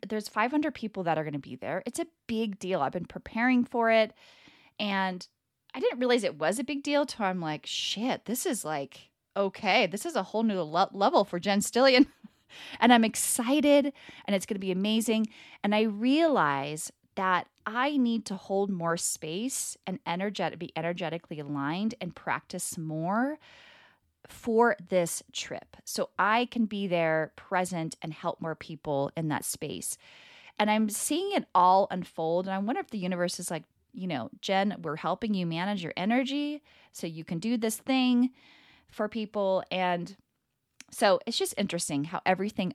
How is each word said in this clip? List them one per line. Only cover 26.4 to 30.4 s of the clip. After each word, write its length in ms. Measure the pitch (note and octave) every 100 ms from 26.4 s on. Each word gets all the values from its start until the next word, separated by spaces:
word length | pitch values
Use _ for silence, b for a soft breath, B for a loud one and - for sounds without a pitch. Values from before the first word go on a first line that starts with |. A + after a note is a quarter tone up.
| B3
can 200 | A#3+ G#3+
be 220 | G#3 G3
there 440 | E3+ D#3+ D#3+ D#3 -
present 600 | - F#3+ F#3 F3+ D#3+ -
and 120 | E3
help 280 | D#3 E3+ -
more 140 | E3 D3+
people 560 | - D#3 - C#3 C#3 -
in 120 | D#3+
that 160 | C#3 -
space. 520 | - D3+ F2 - - B B B B